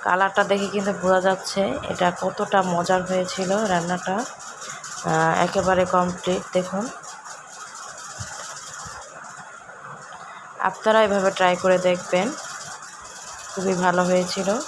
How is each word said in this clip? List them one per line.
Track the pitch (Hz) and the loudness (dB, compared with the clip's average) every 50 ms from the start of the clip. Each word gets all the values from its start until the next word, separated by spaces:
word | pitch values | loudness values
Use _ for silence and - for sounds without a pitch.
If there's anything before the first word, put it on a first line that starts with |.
| - | 4
কালারটা | 208 180 185 196 190 190 214 202 180 | 4 4 4 4 4 4 2 4 4
দেখে | 202 202 202 196 190 | 4 0 0 -2 -2
কিন্তু | 208 196 202 196 180 180 | -2 -2 -2 -2 0 2
বোঝা | 185 185 185 | 4 4 6
যাচ্ছে | 180 190 190 185 - - - 196 196 220 - - - - 190 | 6 4 2 2 -2 -4 -2 0 0 0 -2 -4 -4 -6 -2
এটা | 175 180 180 180 - - | 2 2 2 2 0 -4
কতটা | 185 190 - 208 - - 196 185 | -4 -2 -2 -4 2 2 2 4
মজার | 185 180 170 170 175 190 185 180 175 | 4 2 0 2 4 2 2 2 0
হয়েছিল | 185 185 185 180 - - 190 180 190 208 220 208 185 | 0 0 0 0 -2 -2 0 0 2 2 2 2 2
রান্নাটা। | 175 165 175 180 180 - 190 185 202 262 - - - - - - - - - - - - - - - - | 0 2 0 -2 -2 -2 -2 -2 -2 -2 -4 -8 -12 -14 -14 -14 -12 -12 -12 -12 -12 -12 -12 -10 -6 -2
আহ, | 170 165 160 160 160 165 180 180 | 0 2 4 4 4 4 4 2
একেবারে | 180 - 196 185 185 185 180 185 180 185 | 2 2 2 2 4 4 4 4 4 4
কমপ্লিট। | 180 180 180 180 - - 180 180 196 190 - - | 4 4 2 0 -4 -2 0 0 0 -2 0 -2
দেখুন, | 185 180 180 185 190 214 269 - - - - - - - - - - - - - - - - - - - - - - - - - - - - - - - - - - - - - - - - - - - - - - - - - - - - - - - - - - - - - - - - - - - - - - - - - - - 185 | 0 0 0 -4 -4 -4 -4 -8 -10 -14 -14 -14 -14 -14 -14 -16 -16 -16 -18 -16 -16 -14 -14 -14 -14 -14 -14 -14 -14 -14 -12 -10 -10 -10 -10 -10 -10 -10 -10 -12 -12 -12 -12 -12 -12 -12 -10 -12 -12 -14 -14 -16 -16 -16 -14 -14 -16 -16 -16 -16 -18 -16 -16 -18 -16 -14 -14 -14 -14 -14 -16 -16 -14 -14 -14 -14 -16 -16 -16 -10 -4 -4 -2
আপনারা | 185 - - 214 220 220 220 | -2 0 2 4 6 6 6
এভাবে | 208 196 202 190 190 190 - | 6 4 4 2 2 2 4
ট্রাই | 190 180 180 | 4 4 4
করে | 180 180 185 185 180 | 4 4 4 4 6
দেখবেন, | 180 185 180 180 - - - 180 190 240 311 - - - - - - - - - - - - - - - - - - - - - - - - | 6 4 2 2 0 0 0 2 2 0 -2 -6 -10 -10 -10 -10 -10 -12 -12 -14 -14 -14 -16 -16 -16 -16 -14 -14 -14 -12 -12 -12 -12 -8 -6
খুবই | - 180 190 190 | -2 0 0 2
ভালো | 175 180 185 180 180 180 180 | 4 4 4 6 6 4 4
হয়েছিল। | 180 180 180 180 - 196 190 190 202 247 311 | 4 4 2 2 -2 -2 0 0 0 0 -2